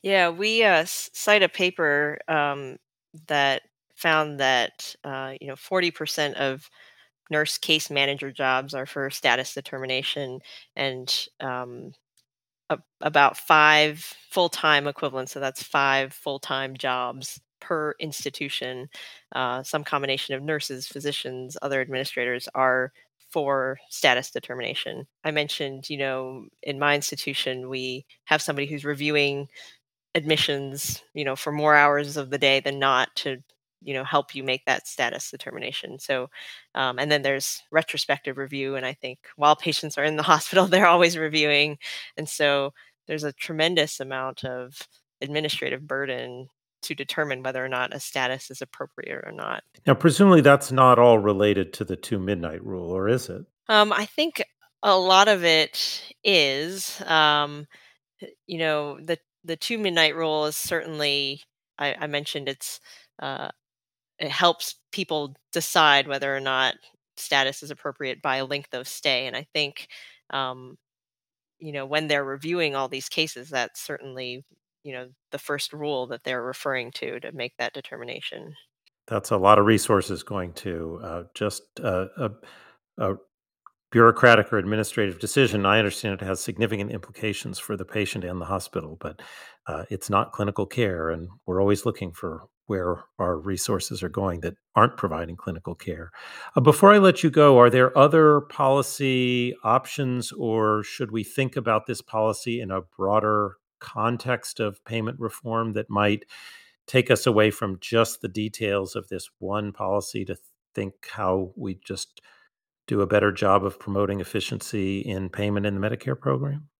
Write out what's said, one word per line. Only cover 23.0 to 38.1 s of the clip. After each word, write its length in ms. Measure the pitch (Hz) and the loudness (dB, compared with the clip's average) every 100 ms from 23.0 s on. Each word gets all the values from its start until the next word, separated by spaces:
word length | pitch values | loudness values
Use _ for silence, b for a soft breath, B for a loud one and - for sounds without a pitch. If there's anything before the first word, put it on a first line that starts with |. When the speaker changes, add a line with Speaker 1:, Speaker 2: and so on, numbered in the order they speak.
| b _ _ | b _ _
Speaker 1:
for 460 | 170 139 139 131 135 _ | -4 0 -2 -2 -6 _
status 400 | - 147 123 135 | 0 2 2 0
determination. 800 | - - 123 117 - - - 139 _ | -10 -10 -8 -6 -6 -8 -10 -14 _
I 80 | 160 | -4
mentioned, 580 | 151 147 - 143 135 139 | -2 -4 -4 -6 -8 -12
you 80 | 143 | -6
know, 480 | 135 131 131 131 - _ | -4 -4 -8 -12 -18 _
in 160 | - 139 | -10 -2
my 160 | 147 | 2
institution, 760 | 147 147 143 - 135 - 127 127 | 2 0 -8 -8 -6 -6 -6 -8
we 360 | 131 127 127 - b - | -8 -8 -10 -14 b -2
have 160 | 156 | 0
somebody 260 | - 143 143 | 0 -4 -4
who's 180 | 147 143 | -6 -6
reviewing 600 | 143 147 151 143 139 143 B B B _ _ _ | -4 0 2 0 -2 -8 B B B _ _ _
admissions, 880 | 170 147 156 - 143 139 139 - - _ | -4 2 2 2 -2 -4 -8 -8 -8 _
you 120 | - 139 | -6 -6
know, 100 | 135 | -4
for 160 | - | -6
more 240 | 147 151 151 | 0 6 8
hours 420 | 147 143 147 151 | 8 4 -2 -8
of 120 | 135 | -6
the 80 | 139 | 0
day 220 | 139 135 | 2 2
than 180 | 135 139 | 0 0
not 320 | 135 127 127 - | 2 2 2 -4
to, 220 | 143 127 _ _ _ _ | -6 -8 _ _ _ _
you 140 | 139 135 | -10 -8
know, 80 | |
help 320 | 135 151 139 139 | 0 -2 -2 -8
you 80 | |
make 200 | 135 127 - | -4 -4 -2
that 220 | 127 - | -2 -4
status 440 | - 120 - - | -4 -4 -4 -10
determination. 640 | - - - - - - 135 | -12 -14 -10 -10 -10 -12 -16
So, 320 | - 135 127 B B B B - | -6 -6 -6 B B B B -4
um, 240 | 131 123 | -4 -2
and 120 | 147 | 0
then 120 | 147 | 0
there's 400 | 139 135 - - _ | 0 -2 -4 -8 _
retrospective 640 | 160 160 147 - | 0 0 -6 -4